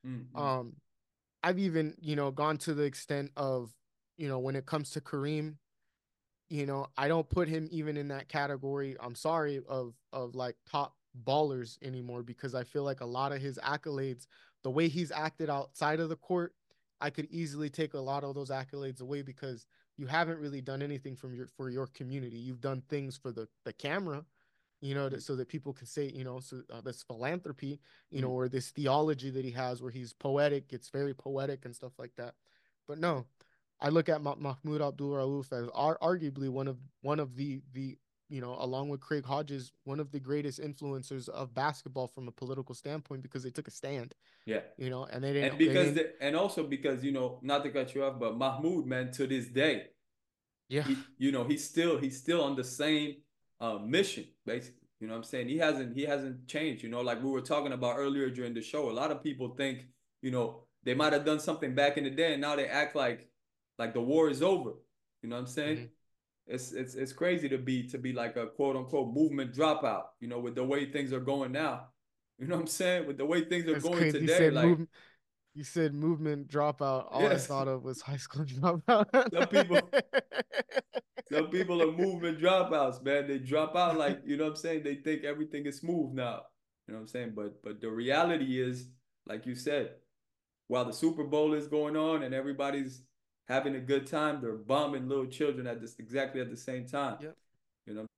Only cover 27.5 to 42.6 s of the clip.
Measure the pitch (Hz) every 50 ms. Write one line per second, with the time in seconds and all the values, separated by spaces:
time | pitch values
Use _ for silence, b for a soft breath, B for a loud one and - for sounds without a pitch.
27.5 | 143 - - 139 143 143 b b b b b b - 135 131 127 127 127 127 127
28.5 | 127 131 123 - - - 147 135 135 147 156 156 151 135 123 139 131 135 131 127
29.5 | 117 127 131 127 123 120 127 127 117 131 123 117 - _ - 139 135 143 147 147
30.5 | 143 139 139 _ 135 120 - - - 139 143 143 131 135 - 139 139 135 139 139
31.5 | 139 135 135 123 117 - - 127 - - 123 120 _ - 120 120 - _ _ _
32.5 | _ _ _ _ _ _ _ - 147 156 160 175 160 135 120 _ _ b b b
33.5 | b b b b _ _ 143 143 156 165 151 - 160 151 147 143 143 - 147 143
34.5 | 135 135 - 156 151 151 147 143 139 139 143 143 143 139 135 135 139 143 131 135
35.5 | 135 123 120 120 - - 143 156 160 - - 165 185 180 160 143 135 139 139 135
36.5 | 127 135 135 135 131 123 135 135 _ _ - 135 147 156 151 131 123 127 139 143
37.5 | 135 135 135 135 127 131 135 135 - _ _ _ _ _ _ _ 147 135 123 123
38.5 | 123 - - - 127 131 139 147 143 135 135 - 156 147 131 127 139 143 151 143
39.5 | 143 135 127 - _ _ _ 135 135 147 151 139 139 143 131 127 147 147 147 143
40.5 | 135 135 143 147 139 - 147 143 139 135 127 - 139 131 123 - - - 135 123
41.5 | 117 131 135 151 147 - - 139 131 135 127 123 - - 131 120 113 - 135 131
42.5 | 135 135